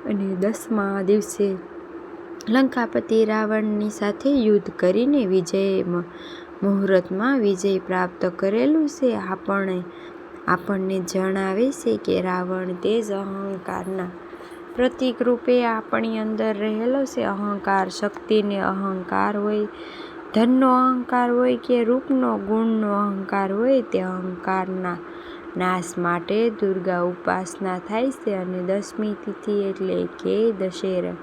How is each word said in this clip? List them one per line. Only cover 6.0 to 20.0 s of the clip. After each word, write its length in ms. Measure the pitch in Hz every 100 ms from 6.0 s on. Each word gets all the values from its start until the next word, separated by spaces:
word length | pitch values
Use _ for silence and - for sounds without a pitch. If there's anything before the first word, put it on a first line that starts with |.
| 175 - - - - -
મુહૂર્તમાં 800 | 196 202 196 190 180 190 233 277
વિજય 340 | 208 190 202 190
પ્રાપ્ત 440 | 185 185 185 180 185
કરેલું 560 | 180 196 214 262 311 294
છે. 220 | - 254 214
આપણે, 560 | 190 190 - 196 190 185 175 - - - - -
આપણને 540 | - 180 - 196 190 190
જણાવે 680 | 175 190 190 190 190 190 254
છે 240 | 277 240 214
કે 180 | - 185
રાવણ 540 | 185 180 180 185 185 180
તે 180 | 190 226
જ 120 | 214 196
અહંકારના 920 | 196 196 196 190 185 185 185 190 180 - - - - - -
પ્રતીક 460 | - 254 254 254 220
રૂપે 360 | 240 240 - 247
આપણી 540 | 240 226 220 220 226 220
અંદર 360 | 220 214 220 208
રહેલો 460 | 214 214 233 269
છે. 180 | 269 -
અહંકાર 640 | 208 196 208 202 180 196 185
શક્તિને 680 | - 208 202 - 214 202 196
અહંકાર 720 | 185 190 196 190 180 196 202 208
હોય, 300 | 208 214 208 - - -